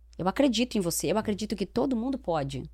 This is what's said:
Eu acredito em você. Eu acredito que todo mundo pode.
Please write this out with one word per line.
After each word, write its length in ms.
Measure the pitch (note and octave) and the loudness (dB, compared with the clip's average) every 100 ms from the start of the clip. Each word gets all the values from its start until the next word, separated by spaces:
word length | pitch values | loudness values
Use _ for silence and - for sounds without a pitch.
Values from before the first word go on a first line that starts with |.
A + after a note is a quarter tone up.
| - - | -14 -4
Eu 100 | F3+ | 0
acredito 520 | F#3+ C#4 A3 B3 G#3+ | 4 4 4 0 0
em 20 | |
você. 300 | E3+ - D3 | 0 0 0
Eu 60 | G3+ | 0
acredito 360 | G#3+ F#3+ G#3+ G#3+ | 0 -4 -4 -4
que 100 | F#3+ | -2
todo 300 | A#3 C#4 A#3+ | 0 0 0
mundo 220 | B3 C4 | -2 -4
pode. 460 | - D#3+ C#3 C3+ - | -2 -2 -2 -6 -10